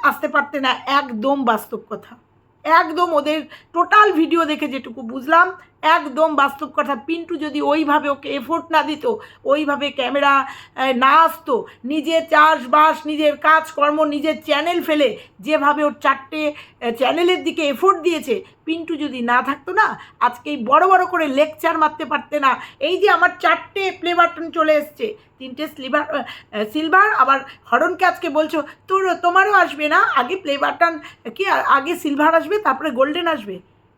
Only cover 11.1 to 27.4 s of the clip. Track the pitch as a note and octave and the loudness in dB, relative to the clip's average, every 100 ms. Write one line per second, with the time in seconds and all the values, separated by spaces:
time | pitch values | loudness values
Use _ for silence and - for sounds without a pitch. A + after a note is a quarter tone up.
11.1 | D4+ E4 D#4+ - A3+ - - A#3+ D#4 D#4 | 6 4 0 -4 -4 -4 -12 -6 -4 0
12.1 | E4 D#4+ D4+ D#4 D#4 A#3+ D4+ D#4 D#4 D4+ | -2 2 4 4 2 2 4 4 2 -4
13.1 | D4+ D4+ C#4+ D4+ D#4+ D#4+ - D4 D4+ D4+ | 0 0 2 2 2 2 -2 0 2 0
14.1 | D4 D#4 D4+ - D4 D#4+ F4 D#4+ D4+ C4 | 0 -2 -2 -2 -2 0 -2 0 2 2
15.1 | G#3 - - G3+ D4+ C#4+ C#4+ D4 - C#4 | 0 -14 -12 -2 0 2 2 0 0 0
16.1 | C#4 - D#4 D4+ D4 - _ A#3+ A#3 C4 | -2 -4 -6 -4 -6 -12 _ -6 -2 0
17.1 | D4+ F4 F4+ C#4 E4 D4 C4 F#4 F4+ E4 | 2 0 0 -2 -2 -2 2 2 2 0
18.1 | D#4 - G#3+ - _ - E4 E4 D#4 D4 | -2 -2 -6 -8 _ -8 -6 -6 -6 -6
19.1 | B3+ A#3 B3 C4 D4 - F#4 F#4+ G#3+ - | -4 0 0 0 -6 -4 0 0 -2 -14
20.1 | - A#3+ - D4+ C#4+ A3+ D4 F#4 F#4 F4 | -2 -2 -2 -8 -6 2 4 6 4 4
21.1 | F4 D4+ C4 D#4 - E4 E4 D4+ D4+ D#4 | -2 -2 -4 -8 -4 -2 0 0 -2 -6
22.1 | D4 - D4 C#4 A#3+ - - D4+ F4+ G4 | -6 -4 -2 0 0 -6 -6 -4 2 2
23.1 | F4 F4 - E4+ E4+ - G4+ F#4+ F4 E4+ | 4 2 2 0 0 -2 -6 -4 -4 -2
24.1 | F4 E4+ E4 E4 E4+ D#4 D4+ D4 - A3 | 2 2 0 -6 0 2 2 0 -6 -8
25.1 | - _ - C4 B3 D4+ - B3+ D4 D4 | -8 _ -20 -16 -10 -12 -10 -4 -2 -2
26.1 | C#4+ A#3 - - G#3+ G#3+ D4+ D#4+ F#4 G#4 | -6 -8 -14 -10 -8 -6 -4 0 2 4
27.1 | F#4+ C4+ C4+ | 2 2 0